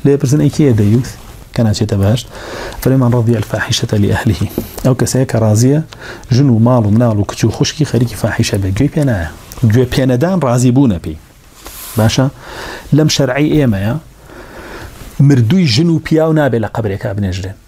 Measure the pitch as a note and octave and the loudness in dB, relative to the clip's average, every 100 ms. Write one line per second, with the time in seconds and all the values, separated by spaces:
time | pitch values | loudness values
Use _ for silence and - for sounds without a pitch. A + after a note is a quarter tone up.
0 | C#3 C#3+ C3 D3+ D3 - D3 A2 G2+ A#2 | 2 2 2 2 2 2 2 4 2 2
1 | B2 - - - - - A2+ G#2 G#2+ G#2 | 0 -12 -20 -20 -10 -2 0 0 -2 0
2 | G2 B2 - - - - - - B2+ C3 | 0 0 -4 -16 -14 -12 -12 -4 0 2
3 | B2 A#2+ A2 A#2 G#2+ G#2 - - - G#2+ | 2 2 2 0 -2 -6 -4 -4 -2 0
4 | G2+ G2+ A2+ E2 G2+ - - - B2+ B2+ | 0 0 0 -2 -4 -6 -8 -4 -2 0
5 | A#2+ B2+ C3 A#2+ A2 G#2+ B2+ D3+ D#3 - | 0 0 0 0 2 2 4 2 -2 -14
6 | - - - A#2 C#3+ A2 A#2 B2+ G#2 G#2+ | -18 -18 -2 2 4 4 4 4 2 2
7 | A#2+ G#2 G2 - A2+ - - - D3+ B2 | 2 0 -2 -2 -2 0 -4 -2 -2 0
8 | B2 - B2 - A#2 G#2 F#2+ G2 C#3 E3 | -2 -2 -4 -2 -2 -2 -2 0 0 0
9 | C#3+ G2+ D#2+ - - - A#2 A#2 B2 - | 0 -2 -4 -10 -18 -2 2 2 2 0
10 | C3 B2 E3 F#3+ C#3 B2 B2+ B2 C#3 E2+ | 0 2 0 0 0 2 2 4 2 0
11 | - D#2+ - - - - - - - - | -6 -12 -18 -20 -20 -20 -20 -18 -8 0
12 | A2+ - C3 - - - - - - C#3+ | 0 2 -2 -4 -18 -14 -14 -16 0 2
13 | D#3 - C3+ C3 D3+ D3+ C3 G2 G#2 C#3+ | 2 0 0 0 2 2 2 0 -2 -4
14 | - - - - - - - - - - | -8 -20 -20 -20 -20 -20 -18 -16 -18 -18
15 | - - C#3 C#3 A2 F#3+ E3 A2 E3+ D#3+ | -18 2 4 6 4 2 2 2 2 0
16 | D#3+ D#3 D#3+ D#3 C#3 A#2 G#2 - G#2 G2 | 0 0 2 2 2 0 -2 -4 -4 -4
17 | A2 G2+ G2 F#2 F#2+ G2+ | -6 -4 -4 -4 -10 -12